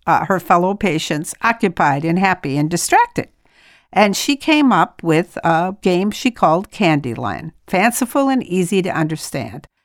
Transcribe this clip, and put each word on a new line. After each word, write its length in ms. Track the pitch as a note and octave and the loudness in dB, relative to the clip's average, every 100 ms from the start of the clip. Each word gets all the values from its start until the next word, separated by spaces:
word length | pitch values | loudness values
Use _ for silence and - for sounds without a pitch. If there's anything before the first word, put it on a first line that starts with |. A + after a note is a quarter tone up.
| - | 0
uh, 200 | E3 D#3 | 0 2
her 140 | F#3+ | -2
fellow 340 | - F3 F#3 G3+ | 2 2 2 0
patients, 580 | G3+ D#3 - D3+ E3 - | -2 -2 -4 -6 -6 -4
occupied 640 | A3+ A3+ G3+ - D#3+ C#3 E3 | -2 0 -2 2 0 0 0
and 140 | F3 | 0
happy 360 | F#3+ F#3 D3 C#3 | 0 0 -2 -2
and 120 | D#3 | -2
distracted. 580 | E3+ - G4+ A#4 - - _ _ _ _ _ _ | -2 0 2 2 -2 -8 _ _ _ _ _ _
And 240 | F#3 G#3 F#3+ | 2 2 2
she 200 | - C#4 | -2 -2
came 360 | - D4+ C#4 | 2 4 4
up 300 | F#3 F3 - | 4 0 -2
with 340 | E3 D#3+ F3 - | 0 0 0 -4
a 320 | - E3 F3+ G3 | 0 0 -2 -2
game 300 | F#3+ F3+ G3+ | 0 0 0
she 180 | - B3+ | -2 -4
called 380 | - E3+ E3 G3+ | 0 2 2 -2
Candyland, 800 | - F3+ D3+ C3+ A#2 A#2+ F2 D#3+ - - | -2 2 2 -2 -6 -6 -8 -10 -16 -4
fanciful 640 | F#3 G#3+ A#3 B3 C#4+ C4+ | 0 0 0 -2 0 0
and 140 | C4 | 0
easy 380 | - F3+ F3 G3 | 0 -2 0 0
to 60 | F3+ D3+ | 0 -2
understand. 720 | D#3 D#3+ - C#3+ A2+ A#2+ - _ | -4 -4 -8 -8 -8 -12 -18 _